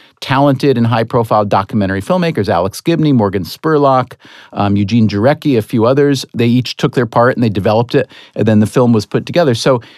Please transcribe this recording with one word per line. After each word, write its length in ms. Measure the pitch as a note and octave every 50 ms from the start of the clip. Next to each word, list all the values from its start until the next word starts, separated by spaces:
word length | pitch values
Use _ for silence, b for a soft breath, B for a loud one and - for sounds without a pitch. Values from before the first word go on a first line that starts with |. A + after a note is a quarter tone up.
| B B B B
talented 580 | - - C#3 C3 C#3+ D3 C3+ - - C#3+ C3 A#2
and 80 | A#2
high-profile 600 | A2+ A#2+ A2+ A#2 A2+ - B2 A#2 A2+ B2 G#2+ G#2
documentary 560 | G2+ G#2+ G2+ G2 - - A2 G2+ F#2 F#2+ G2
filmmakers, 460 | F#2+ - F3+ F#3 F3 E3+ D#3+ - G2+ G2
Alex 300 | G2+ E2+ F2+ A2+ - -
Gibney, 300 | - - E3+ D#3+ D#3 D3+ C#3+
Morgan 280 | B2 G#2 G2+ F#2 G2+ F2
Spurlock, 720 | - - - - D#3+ D#3 D3 C#3+ C3+ C3+ B2+ B2 A2+ - _ B B B B B B B
um, 240 | - G#2 G2+ G2+ G2+
Eugene 300 | G#2 F#2+ A2+ A#2 A2 G#2
Jarecki, 500 | G#2 G2+ G#2 C3 D#3 D#3+ - D3+ C3+ A2+
a 60 | G2+
few 220 | - - A#2+ G#2+
others. 380 | A#2 C3+ C#3 C#3+ C#3+ C#3+ C3 - - _
They 100 | A2 A#2+
each 320 | A#2+ A#2+ B2+ A#2+ - - -
took 160 | - C#3+ -
their 140 | C#3 B2 A2+
part 280 | - B2 A#2 B2+ -
and 80 | - B2
they 60 | A2+
developed 460 | F#2+ G2+ F2+ G#2+ G#2+ A2 A#2+ - -
it, 160 | C#3+ - B B B B B B
and 120 | - G#2+ G#2+
then 120 | A2 G#2+
the 80 | A2 G#2
film 260 | - C3+ B2+ A#2+ A#2+
was 140 | A2 G2+ -
put 180 | - - -
together. 300 | - B2+ E3+ F3 C#3+ A#2+
So 260 | A2+ - D3+ C3+ B2 B B B